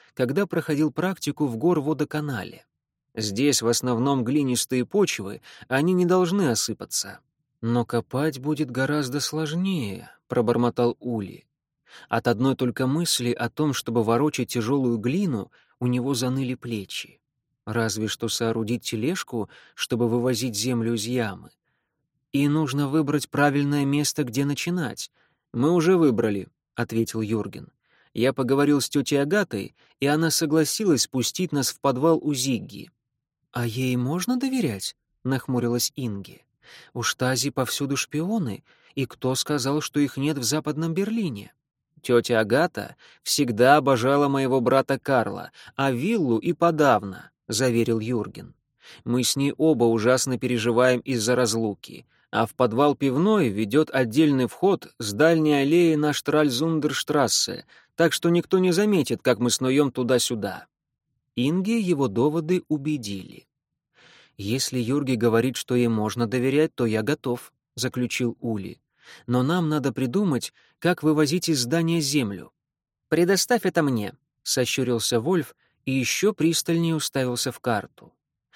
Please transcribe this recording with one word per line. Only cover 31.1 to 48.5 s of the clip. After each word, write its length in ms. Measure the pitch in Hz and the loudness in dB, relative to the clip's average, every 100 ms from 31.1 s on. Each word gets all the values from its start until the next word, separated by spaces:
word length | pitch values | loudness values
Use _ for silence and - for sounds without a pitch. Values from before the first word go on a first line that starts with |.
| 131 117 - 180 | -2 -4 -2 -2
нас 200 | 147 127 | -2 -2
в 80 | - | -2
подвал 400 | 139 127 156 160 | -2 2 2 2
у 140 | 156 139 | 0 -2
Зигги». 560 | 131 120 - - - _ _ _ _ _ _ | -2 -2 -4 -14 -18 _ _ _ _ _ _
«А 140 | - 120 | -6 -4
ей 300 | 113 127 123 | -4 -2 -2
можно 420 | 123 165 185 254 | -2 -2 -2 -2
доверять?» 580 | 262 262 175 101 - - _ _ | -2 0 -2 -4 -8 -12 _ _
нахмурилась 680 | 127 135 - 123 120 120 - - | -4 -2 -2 -2 0 0 -2 -4
Инге. 480 | 123 98 95 - _ _ - - - | -6 -6 -10 -20 _ _ -20 -20 -14
«У 80 | 117 | -6
Штази 480 | 117 - 127 131 135 | -6 -2 -2 0 -2
повсюду 460 | 135 123 - 139 135 | -2 -4 -4 -4 -4
шпионы, 680 | - 147 170 220 139 98 - _ _ - | -4 -4 -2 -2 -2 -6 -12 _ _ -6
и 100 | 131 | -6
кто 300 | - 127 135 | -4 -2 -2
сказал, 460 | - 147 127 147 | -2 -2 0 -2
что 180 | 147 147 | -2 0
их 180 | 143 - | 0 0
нет 200 | 143 143 | -2 -2
в 60 | |
Западном 500 | 120 147 151 147 165 | -2 -2 -2 -4 -4
Берлине?» 600 | 165 196 226 185 104 104 _ _ _ _ _ | -2 -2 -2 -4 -6 -12 _ _ _ _ _
«Тетя 380 | - 120 113 117 | 2 2 4 2
Агата 560 | 110 123 175 - - - - - | 4 4 2 -2 -12 -16 -20 -16
всегда 540 | - - 131 107 127 147 | -4 0 0 4 6 6
обожала 500 | 139 127 123 143 143 | 6 2 4 2 2
моего 340 | 139 131 131 | 2 2 2
брата 380 | 117 135 131 135 | 4 2 2 -2
Карла, 520 | - 131 104 98 - - - - | 0 0 0 -6 -12 -20 -14 -4
а 160 | 139 | -2
виллу 460 | 120 165 233 143 113 | 0 -2 0 0 0
и 160 | 156 | 0
подавно», 800 | 160 170 156 147 110 101 92 - _ - | 2 2 4 6 4 2 -10 -16 _ -8
заверил 520 | 110 131 117 117 113 | -2 2 2 2 0
Юрген. 540 | 110 123 104 - - | -2 -4 -6 -10 -18